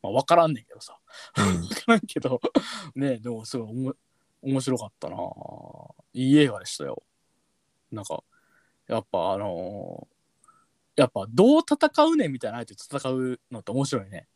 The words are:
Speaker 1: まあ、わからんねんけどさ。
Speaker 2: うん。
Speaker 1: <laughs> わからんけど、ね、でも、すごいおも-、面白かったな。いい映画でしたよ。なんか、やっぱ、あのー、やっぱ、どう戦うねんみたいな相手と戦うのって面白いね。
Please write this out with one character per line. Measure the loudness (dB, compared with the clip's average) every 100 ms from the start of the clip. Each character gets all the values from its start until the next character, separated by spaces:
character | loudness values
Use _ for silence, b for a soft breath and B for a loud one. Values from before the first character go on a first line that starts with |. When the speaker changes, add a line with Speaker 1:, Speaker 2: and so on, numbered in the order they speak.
Speaker 1:
ま | -2
あ、 |
わ | -2
か | 4 4
ら | 4
ん |
ね | 0
ん |
け | _
ど | -20
さ。 | -20 -20 _ B B 0
Speaker 2:
う |
ん。 | 2 2
Speaker 1:
<laughs> |
わ | -2
か | -6 2
ら | 2
ん |
け | 2 -6
ど、 | -2 -2 0 -2 B -12 -12
ね、 | -4 -2 -2
で | -6
も、 | -10
す | -8 -10
ご | -8
い |
お |
も-、 | -6 -6 -6 _ _ _ _
面 | -4 -2
白 | -2 -4
か | -6
っ | _
た | -12
な。 | -8 -10 -10 -16 -16 -18 -20 -20 -20 _
い | -4 6
い | 8
映 | 6
画 | 2
で | -10
し | -8
た |
よ。 | -8 -8 _ _ _ _ _ _ _ _ _
な | -12
ん |
か、 | -8 -10 _ _ _ _ _ _ _
や | -4
っ | -2
ぱ、 | -2 0
あ | -2
の | -4 -6 -8 -10 -12 -14 -16 _ _ _ b b b _ _ 2
ー、 |
や | 2
っ |
ぱ、 | 2 -4
ど | 6 8 8
う |
戦 | 4 2 2 6
う | 4 4
ね | 0
ん |
み | -2
た | -6
い |
な | -8
相 | -10
手 | -14
と | -8 -6
戦 | -2
う | -2 -2 -6 _
の | -14
っ |
て | -4
面 | -2
白 | 0 -2
い | -6
ね。 | -14 -18